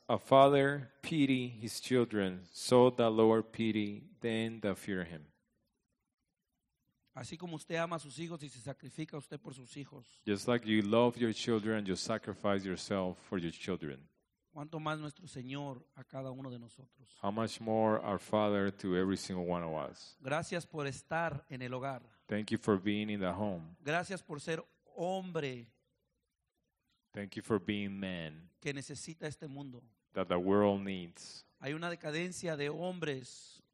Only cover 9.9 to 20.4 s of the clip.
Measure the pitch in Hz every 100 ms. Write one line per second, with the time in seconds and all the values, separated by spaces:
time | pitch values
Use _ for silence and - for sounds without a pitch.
9.9 | 139 120 _ - 101 123 120 110 107 101
10.9 | 117 120 120 117 104 - 113 107 110 98
11.9 | 90 - 110 - 98 104 98 95 90 -
12.9 | 101 92 90 - 98 82 - - 87 76
13.9 | 67 78 _ _ _ _ 151 151 160 156
14.9 | 156 151 - 165 139 123 139 143 127 -
15.9 | - - 135 131 127 135 123 117 - 135
16.9 | _ - - 101 107 110 - 113 110 110
17.9 | 107 110 95 - 107 107 101 98 - 98
18.9 | 90 95 92 - 92 87 87 82 78 69
19.9 | - - - 131 151